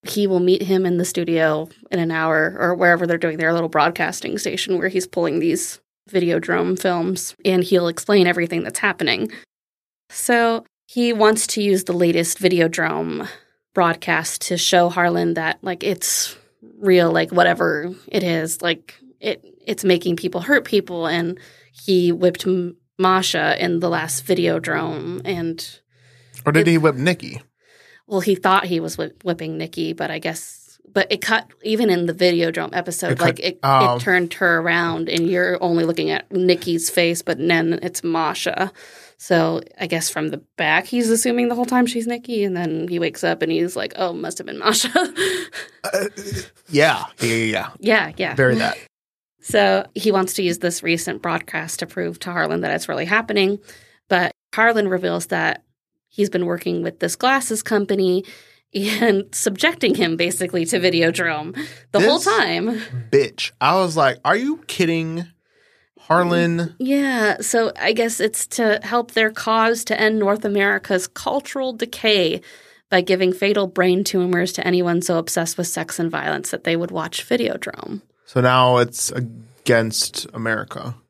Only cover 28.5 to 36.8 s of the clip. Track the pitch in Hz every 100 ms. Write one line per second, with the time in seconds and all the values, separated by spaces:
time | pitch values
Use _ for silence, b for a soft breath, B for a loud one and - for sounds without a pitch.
28.5 | 190 185 170 165 - 156 - 185 165 160
29.5 | 160 160 170 160 165 156 160 165 160 -
30.5 | - - _ _ 202 185 208 - 220 -
31.5 | _ - 220 226 180 175 165 180 170 165
32.5 | 165 160 180 175 165 170 131 170 - 185
33.5 | - 139 135 127 120 123 180 170 - 180
34.5 | 165 170 170 170 165 165 170 165 180 180
35.5 | 175 180 170 165 165 160 151 - 190 180
36.5 | 175 - 165